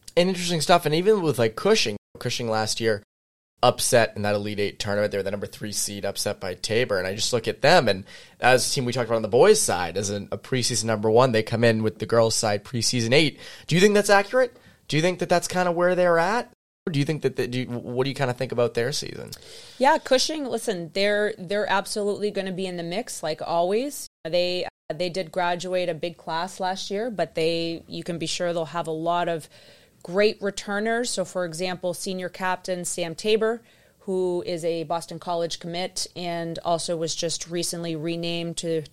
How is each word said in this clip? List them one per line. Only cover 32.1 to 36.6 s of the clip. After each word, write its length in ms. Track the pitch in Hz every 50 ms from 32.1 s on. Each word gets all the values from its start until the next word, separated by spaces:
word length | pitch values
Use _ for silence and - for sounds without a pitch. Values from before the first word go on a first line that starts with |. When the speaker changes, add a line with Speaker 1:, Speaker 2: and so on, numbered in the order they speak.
| 185 185 180 180
Speaker 2:
captain 560 | - - 190 185 180 180 - 190 180 180 170
Sam 320 | - - 180 175 165 160
Tabor, 440 | - - 214 220 214 220 220 240 226 - _ _ _ _ _ _ _
who 440 | _ 202 185 185 185 180 175 175 -
is 180 | - 180 160 170
a 200 | 165 170 165 156
Boston 340 | 151 170 170 - - 170 156
College 400 | - 180 175 170 170 160 - -
commit 480 | - 170 170 175 185 185 - - - - -
and 420 | 170 180 175 170 170 170 165 165 -